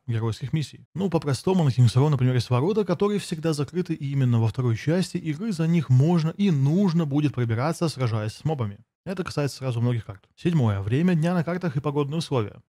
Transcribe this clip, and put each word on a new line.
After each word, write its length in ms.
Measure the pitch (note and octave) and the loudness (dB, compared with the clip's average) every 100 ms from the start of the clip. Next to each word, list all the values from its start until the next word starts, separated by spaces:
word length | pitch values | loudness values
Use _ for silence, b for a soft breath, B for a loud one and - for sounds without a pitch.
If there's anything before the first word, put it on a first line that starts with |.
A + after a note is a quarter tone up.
| - | -6
героев 460 | A2+ A2+ G#2+ B2+ | -2 -2 -4 -4
Миссий. 340 | D#3+ C#3 - - | -4 -4 -10 -16
Ну, 160 | D#3 G3 | -4 -2
по-простому, 540 | D#3+ C#3+ B2+ - F#3 | 0 0 -2 0 2
на 60 | D3 | 2
King's 260 | A#2 A#2+ B2+ | 4 4 6
Row, 120 | D3+ | 2
например, 280 | C3 B2+ B2+ | 4 2 2
есть 120 | - | 0
ворота, 360 | B2 E3 G#3+ | 0 2 0
которые 340 | G3 F3 G3+ G#3 | 0 0 0 0
всегда 340 | - D#3 D#3+ | -4 -4 -2
закрыты, 420 | D3 C#3 F3 F3+ | -2 -2 -4 -4
и 180 | D#3+ C#3 | -4 -2
именно 260 | C#3 B2+ A#2 | 0 2 4
во 80 | A2+ | 2
второй 300 | - B2 A2 | 0 0 0
части 400 | D3 F3+ F3+ F3 | 0 0 0 -4
игры 340 | D#3+ D3 A3+ | -6 -4 -4
за 160 | E3 E3 | -2 2
них 220 | E3+ C3 | 2 4
можно 400 | B2+ D3+ F3 D#3 | 4 4 2 0
и 240 | F#3 G3+ | 0 0
нужно 520 | C#3+ C#3 F3 G3+ E3 | 2 2 2 2 2
будет 300 | D#3 C#3+ D3 | 0 0 0
пробираться, 540 | B2 A#2 A2+ D3 E3 E3 | 0 -2 0 -2 0 -2
сражаясь 460 | C3 B2 A2 G#2+ | -2 -2 -2 -4
с 100 | - | -6
мобами. 340 | D3+ D3+ G#2+ G2 - _ | -6 -4 -4 -6 -20 _
Это 200 | E3+ F#3+ | -12 -8
касается 320 | E3 - C#3+ - | -6 -2 -4 -4
сразу 240 | C3+ A#2 | -4 0
многих 260 | A#2+ A#2 - | 0 -2 -6
карт. 160 | F#2+ _ _ | -16 _ _
Седьмое. 460 | F3 E3 A2+ G2 | 0 2 2 2
Время 340 | G2+ C3 F3+ E3+ | 0 0 2 2
дня 180 | E3+ | 2
на 80 | F3+ | 0
картах 340 | E3 F3+ F3+ C3 | -2 -2 -2 -2
и 40 | |
погодные 380 | D3 C#3+ C#3+ D#3+ | -2 -2 -2 -4
условия. 440 | - C3 G#2 - | -2 -2 -2 -8